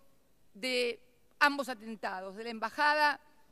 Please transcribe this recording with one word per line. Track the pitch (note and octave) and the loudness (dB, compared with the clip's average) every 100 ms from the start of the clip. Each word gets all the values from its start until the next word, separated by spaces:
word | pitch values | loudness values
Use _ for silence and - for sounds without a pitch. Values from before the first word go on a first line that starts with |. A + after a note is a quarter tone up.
| - _ _ _ - | -20 _ _ _ -20
de | G3+ B3+ B3 A#3+ - - _ _ - | -8 -2 0 -2 -4 -12 _ _ 2
ambos | D4 C#4+ B3+ | 2 4 -4
atentados, | A3+ A3 A3 A3 F#3+ F#3+ G3 | -6 -8 -8 -8 -8 -10 -10
de | A3+ | -10
la | |
Embajada | A3+ A3 - D4 D4+ D4 - - _ - | -6 -4 2 4 4 4 2 -6 _ -20